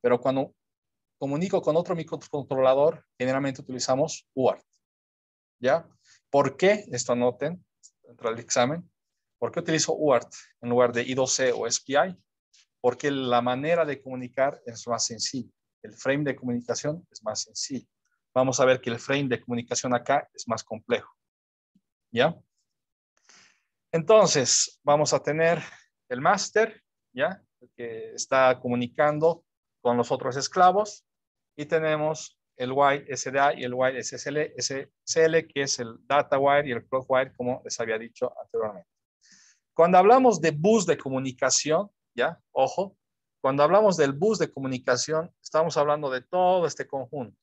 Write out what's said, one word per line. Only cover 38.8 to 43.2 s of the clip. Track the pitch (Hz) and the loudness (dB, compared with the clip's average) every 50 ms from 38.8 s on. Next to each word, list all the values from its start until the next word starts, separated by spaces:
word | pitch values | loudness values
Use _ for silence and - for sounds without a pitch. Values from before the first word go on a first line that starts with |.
| 87 _ _ _ _ _ _ _ _ _ - _ _ _ _ _ _ _ _ | -20 _ _ _ _ _ _ _ _ _ -20 _ _ _ _ _ _ _ _
Cuando | - 165 175 180 180 | 4 4 8 8 8
hablamos | 185 202 240 269 262 254 214 170 | 10 10 8 8 8 6 4 4
de | 151 165 151 | 0 0 0
bus | 147 156 208 220 226 190 | 2 2 4 4 4 4
de | 165 147 | 2 -2
comunicación, | - - 139 131 131 135 131 123 _ 139 131 - - - 147 151 170 208 208 _ _ _ _ _ | -2 -2 -6 -6 -4 -4 -6 -6 _ -2 0 0 0 0 2 0 0 0 -2 _ _ _ _ _
¿ya? | 117 123 151 170 _ _ _ _ | -2 -2 -2 -4 _ _ _ _
Ojo, | - 135 127 - - 196 196 _ _ _ _ _ _ | 0 0 0 0 -4 -6 -6 _ _ _ _ _ _